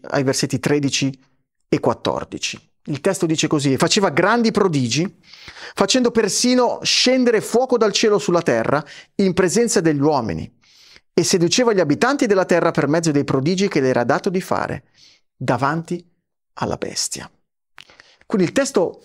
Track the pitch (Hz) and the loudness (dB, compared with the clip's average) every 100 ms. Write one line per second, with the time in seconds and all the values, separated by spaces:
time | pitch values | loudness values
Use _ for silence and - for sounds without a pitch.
0 | - - 131 131 131 127 - 147 139 - | -4 -2 0 0 -2 -2 0 0 0 -2
1 | 135 127 _ _ _ _ _ 147 - 117 | -4 -6 _ _ _ _ _ -2 0 -2
2 | - 65 - - - - - _ - 143 | -2 -4 -6 -10 -10 -12 -16 _ -10 -4
3 | - 185 170 156 151 156 139 131 165 214 | -2 -2 -2 0 0 0 0 0 2 2
4 | 196 135 190 240 226 214 196 143 123 120 | 0 2 2 2 2 2 2 2 0 0
5 | 180 - _ - - - - - 196 262 | -2 -6 _ -20 -20 -20 -10 -2 0 2
6 | 247 233 214 - 247 254 240 - - - | 2 0 0 0 0 2 0 -2 -2 0
7 | - 262 247 220 - 220 262 247 214 - | 2 2 4 2 2 0 2 2 2 2
8 | 220 208 190 175 165 117 113 143 - - | 2 2 2 0 2 0 0 -2 -4 -14
9 | - - 196 180 185 160 233 220 160 147 | -10 -2 0 2 0 2 0 2 0 2
10 | 143 143 110 80 76 _ _ _ _ - | 2 0 -2 -6 -8 _ _ _ _ -20
11 | _ - 165 190 170 - 240 202 156 143 | _ -2 2 2 2 2 2 2 2 2
12 | 240 285 247 196 180 175 170 165 143 160 | 0 0 2 2 2 2 2 0 0 0
13 | 165 143 139 139 135 185 196 160 131 127 | 0 0 0 0 0 0 0 0 0 2
14 | 120 165 202 180 - - - - - _ | 0 0 -2 -4 -2 -4 -4 -8 -14 _
15 | _ _ _ - 127 123 139 160 165 175 | _ _ _ -8 -4 -2 0 -2 -6 -10
16 | - _ _ _ _ - - - - - | -10 _ _ _ _ -10 -8 -6 -8 -8
17 | - - - _ _ _ _ - - - | -8 -10 -16 _ _ _ _ -20 -20 -20
18 | _ _ - 214 170 - 277 - 165 - | _ _ -4 0 0 0 -2 0 -2 -4